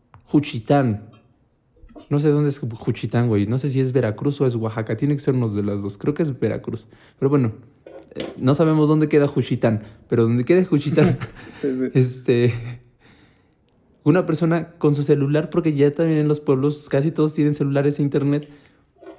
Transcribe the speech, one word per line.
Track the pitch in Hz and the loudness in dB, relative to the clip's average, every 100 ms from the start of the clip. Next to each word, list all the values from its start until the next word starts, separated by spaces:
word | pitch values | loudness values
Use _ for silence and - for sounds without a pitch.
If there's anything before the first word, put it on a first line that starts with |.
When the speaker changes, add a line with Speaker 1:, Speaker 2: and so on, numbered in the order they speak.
| _ - | _ -20
Speaker 1:
Juchitán, | - 151 - 117 - 143 123 101 - - _ _ _ _ _ _ - - - | -2 0 0 -4 0 2 2 -2 -8 -20 _ _ _ _ _ _ -20 -18 -4
no | 143 | 0
sé | 151 | 2
dónde | 147 147 | 2 0
es | 139 | -2
Juchitán, | 120 110 - 113 107 117 120 | -8 -8 -6 -4 -2 -2 0
güey, | 104 101 | 0 0
no | 131 | -2
sé | 147 | -2
si | 131 | -2
es | 131 | 0
Veracruz | 127 110 - 143 143 | 0 0 -2 -4 0
o | 131 | 0
es | |
Oaxaca, | 117 110 113 110 110 | 0 -4 -6 -6 -4
tiene | 143 | -2
que | 139 | -2
ser | 147 | -2
uno | 127 113 | -2 0
de | 101 | -2
las | 101 101 | -2 -4
dos, | 101 - | -6 -6
creo | 147 | -4
que | 143 | -2
es | 156 120 | -2 -2
Veracruz. | 110 113 - - - - _ - | -4 -4 -8 -10 -12 -20 _ -4
Pero | 135 | 0
bueno, | 143 117 - - _ - - - | 2 0 -4 -16 _ -20 -20 -16
eh, | - - - | -12 -12 -4
no | 127 | 0
sabemos | 143 160 156 151 | 2 4 4 4
dónde | 156 151 | 4 4
queda | 151 143 | 4 2
Juchitán, | 135 117 120 120 107 - - - | 0 -2 0 0 0 -6 -16 -2
pero | 117 | 2
donde | 113 120 | 2 2
quede | 120 180 | 2 2
Juchitán, | 185 147 147 - 185 127 - - | 4 0 0 2 2 0 -6 -16
Speaker 2:
<laughs> | - - | -20 -8
Sí, | 143 127 | -4 -2
sí. | 127 | 0
Speaker 1:
este, | 131 127 - - 120 120 - - - _ _ _ _ _ _ _ _ _ _ _ _ | 2 2 0 0 2 2 0 -8 -16 _ _ _ _ _ _ _ _ _ _ _ _
una | 147 180 | 2 2
persona | 165 160 165 165 165 - | 2 0 0 0 -4 -2
con | 151 | 0
su | 147 | 2
celular, | 143 147 139 147 156 | 2 2 2 -2 -2
porque | 170 160 | -2 0
ya | 139 143 | 2 2
también | 143 165 156 | 2 0 2
en | 151 | 0
los | 151 | 0
pueblos | 151 131 147 147 - | 0 0 0 -4 -4
casi | 139 156 | -2 0
todos | 156 156 | 0 -2
tienen | 151 147 | 0 0
celulares | 147 139 139 143 143 | 0 -2 0 0 0
e | |
internet, | 143 151 139 143 147 - _ _ _ _ - | -2 0 0 -2 -4 -18 _ _ _ _ -20